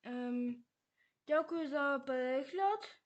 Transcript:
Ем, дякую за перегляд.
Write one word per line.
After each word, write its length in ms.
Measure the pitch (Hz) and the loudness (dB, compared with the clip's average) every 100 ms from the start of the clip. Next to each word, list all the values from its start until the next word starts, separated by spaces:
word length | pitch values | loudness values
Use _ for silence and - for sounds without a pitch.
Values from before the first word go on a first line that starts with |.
Ем, 600 | 240 247 247 247 247 240 - _ _ _ _ _ - | -8 -6 -2 0 -2 -4 -12 _ _ _ _ _ 2
дякую 420 | 302 320 339 311 | 2 2 -2 -2
за 300 | 285 285 277 | 0 2 0
перегляд. 1000 | 269 254 254 262 269 359 392 427 427 - | 0 -2 2 0 0 0 2 2 -4 -18